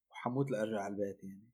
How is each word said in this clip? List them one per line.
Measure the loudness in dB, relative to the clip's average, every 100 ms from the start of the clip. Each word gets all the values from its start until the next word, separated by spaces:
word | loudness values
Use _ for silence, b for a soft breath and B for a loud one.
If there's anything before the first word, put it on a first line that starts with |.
| _
وحموت | -6 0 2 2
لأرجع | 2 2 0
على | -2
البيت | -2 -2 -4
يعني. | -12 -14 -18